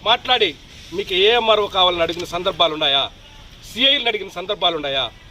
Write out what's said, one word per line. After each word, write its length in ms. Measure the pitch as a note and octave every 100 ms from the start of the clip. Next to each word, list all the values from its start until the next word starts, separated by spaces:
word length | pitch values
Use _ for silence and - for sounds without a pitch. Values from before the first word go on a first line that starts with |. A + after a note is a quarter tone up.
| G3+
మాట్లాడి 420 | A#3+ B3+ B3+ F#3+ C#3 - - - F3
మీకు 180 | G3+ F#3
ఏ 80 | G3+ A#3+
ఎంఆర్ఓ 260 | A3+ G#3+ G3+ F#3+
కావాలని 260 | F3+ F3 E3
అడిగిన 200 | E3+ E3 E3+
సందర్భాలు 380 | F#3 E3 E3 D#3
ఉన్నాయా? 260 | D3 C#3 A2+ - - - - - -
సిఐలను 380 | G#3+ C4+ C#4 A#3
అడిగిన 180 | G#3+ F#3+ -
సందర్భాలు 380 | G3 G3 F3+ E3
ఉన్నాయా? 260 | C#3+ C3+ A#2 - -